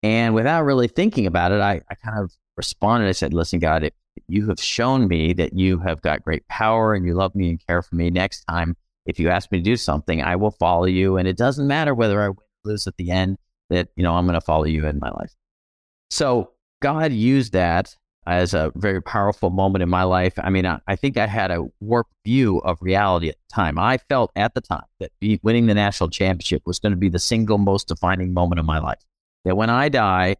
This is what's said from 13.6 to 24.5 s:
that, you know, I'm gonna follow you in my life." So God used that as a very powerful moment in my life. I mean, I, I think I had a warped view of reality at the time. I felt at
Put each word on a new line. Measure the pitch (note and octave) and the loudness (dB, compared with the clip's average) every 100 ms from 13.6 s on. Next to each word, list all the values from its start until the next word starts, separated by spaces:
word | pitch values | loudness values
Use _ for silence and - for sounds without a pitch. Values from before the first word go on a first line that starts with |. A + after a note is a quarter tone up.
| _ | _
that, | F2 F2 - | -2 -2 -2
you | |
know, | F2 | 0
I'm | E2+ F2+ | 2 2
gonna | E2+ | 0
follow | - D#2 | 0 0
you | D#2 D#2 D2+ | 2 0 -2
in | D2 | -4
my | - | -6
life." | G1+ - _ _ _ _ _ _ _ _ | -8 -12 _ _ _ _ _ _ _ _
So | - D3 B2 F#2 _ _ _ | -2 0 0 -2 _ _ _
God | C#3+ D#3 D#3 | -2 0 0
used | A#2+ A2+ C3+ A#2 | 2 4 4 2
that | F#2+ F2 E2+ - - _ _ - | 2 2 2 -2 -8 _ _ -2
as | F2 F2+ | 0 2
a | F#2+ D#2+ D2 | 2 -2 -2
very | G2+ F#2+ | -2 -2
powerful | E2+ A2 G2+ G#2 G2 | -2 0 0 0 0
moment | F#2+ F#2+ F#2+ | 2 2 2
in | F2 | 2
my | F2+ | 2
life. | F#2 F#2 F#2 - | 2 2 0 -2
I | - | -2
mean, | F#2+ F2+ | 0 0
I, | E2 - | -4 -4
I | |
think | G2 C#3 C3 | -4 -2 -2
I | G#2+ | -2
had | G#2 F#2+ | -2 -2
a | F2 D2+ _ | -2 -6 _
warped | G#2 A#2+ A2+ _ | -2 -2 -2 _
view | G2+ B2+ B2 F2+ | 0 2 4 2
of | - E2+ | 0 -4
reality | F2+ F#2+ G2+ F2+ E2 | 0 2 2 2 0
at | - | -6
the | _ | _
time. | - E2 D2+ | -2 -2 0
I | G2+ C3 | 0 0
felt | _ C3+ A2+ - | _ 0 0 0
at | G#2+ | -2